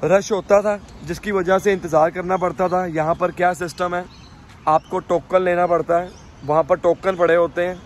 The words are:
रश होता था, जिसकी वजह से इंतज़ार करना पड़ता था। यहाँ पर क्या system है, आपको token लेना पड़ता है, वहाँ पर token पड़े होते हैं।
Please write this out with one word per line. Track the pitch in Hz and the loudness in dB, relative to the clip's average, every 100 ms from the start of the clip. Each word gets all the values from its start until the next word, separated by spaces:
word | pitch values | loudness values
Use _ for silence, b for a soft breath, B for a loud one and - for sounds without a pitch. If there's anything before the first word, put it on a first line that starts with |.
रश | 151 190 196 | 4 2 2
होता | 208 - 202 | -4 2 2
था, | 208 208 - - 151 | 2 -6 -8 -18 -12
जिसकी | 170 202 | -10 -4
वजह | 196 175 190 | -4 0 0
से | 208 | 2
इंतज़ार | 190 170 156 160 | -2 0 2 2
करना | 180 175 185 | 0 -4 -2
पड़ता | 175 170 185 | -2 -2 -2
था। | 180 185 | 0 -2
यहाँ | 160 156 170 | -4 -2 -2
पर | 180 | -4
क्या | 143 175 | 0 -2
system | 180 175 - 180 175 | -2 -8 -6 -4 -4
है, | 180 - - - - - - | -8 -16 -20 -20 -20 -8 0
आपको | 156 - 185 | 0 0 -8
token | - 175 - 185 | -2 -4 0 0
लेना | 185 175 175 | 2 0 2
पड़ता | 170 151 170 | 0 2 -2
है, | 180 - - - 135 | -2 -12 -20 -18 -2
वहाँ | 151 | 0
पर | 151 175 | 0 0
token | 175 165 190 185 | 0 0 -2 0
पड़े | 170 165 | 2 4
होते | 170 165 | 2 -2
हैं। | 175 180 | -6 -6